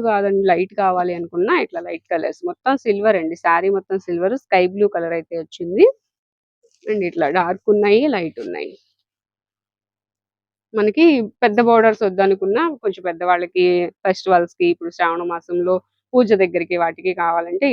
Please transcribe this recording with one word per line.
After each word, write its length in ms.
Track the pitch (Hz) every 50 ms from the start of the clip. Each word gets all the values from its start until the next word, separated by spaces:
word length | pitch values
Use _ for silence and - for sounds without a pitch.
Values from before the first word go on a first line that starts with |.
| 233
కాదండి, 360 | 226 208 202 202 196 196 196 196 190
లైట్ 220 | 170 175 190 196 214 214
కావాలి 320 | 196 185 180 180 175 180 175 170
అనుకున్నా 340 | 170 170 175 175 185 247 359 311 -
ఇట్లా 160 | - - 170 175
లైట్ 200 | 175 170 160 _ -
కలర్స్. 280 | 175 160 - - - _ 175 175
మొత్తం 240 | 175 _ - 254 277 254 -
సిల్వర్ 320 | 226 202 196 208 220 202 175
అండి, 160 | 160 160 170 - -
శారీ 240 | 170 170 170 185 196 202
మొత్తం 200 | 190 196 - 190 190 -
సిల్వర్, 280 | 180 175 170 180 196 247 277 _
స్కై 180 | - 196 185 180 180
బ్లూ 140 | 190 202 208 202 -
కలర్ 200 | 170 170 165 170 165
అయితే 160 | 160 - 170 165
వచ్చింది. 420 | 160 - - - 175 170 185 240 392 523 539 _ _ _ _ _ _ _ _ _ _ _ _ _ _ _ _ _ - 214
And 100 | 214 208 185 175
ఇట్లా 180 | - 170 156 139 165 190
డార్క్ 280 | 170 175 190 - _ 226 214
ఉన్నాయి, 280 | 208 208 202 208 233 285 302 240
లైట్ 240 | 185 170 160 - 120 110
ఉన్నాయి. 280 | 90 85 76 - - 190 - _ _ _ _ _ _ _ _ _ _ _ _ _ _ _ _ _ _ _ _ _ _ _ _ _ _ _ _ _ _ _ _ _ _ _ _ _ _ 220 220
మనకి 260 | 208 214 202 302 330 339 285 247 214 208 - - 247
పెద్ద 160 | 226 208 220 233 233
బోర్డర్స్ 340 | 233 226 220 226 214 - 220 190
వద్దనుకున్నా, 560 | 185 190 196 196 190 190 190 190 208 262 330 339 294 233
కొంచెం 200 | - 202 175 180 180 180
పెద్దవాళ్ళకి, 560 | 170 165 175 180 180 175 175 175 - 185 180 180 180 175 175 - - _ -
ఫెస్టివల్స్ 480 | 190 185 - - 190 185 175 175 175 _ -
కి, 60 | 180 170 175
ఇప్పుడు 180 | - 170 170 -
శ్రావణ 260 | - 175 170 165 175 175 175
మాసంలో 440 | 170 170 - - 175 175 175 180 185 180 - _ _ _ _ _
పూజ 160 | - 254 240 202 214 190
దగ్గరికి 340 | 190 175 170 175 170 170 175 175
వాటికి 300 | 170 165 160 - 165 185 175 180
కావాలంటే 440 | 170 165 170 170 170 170 175 196 285 277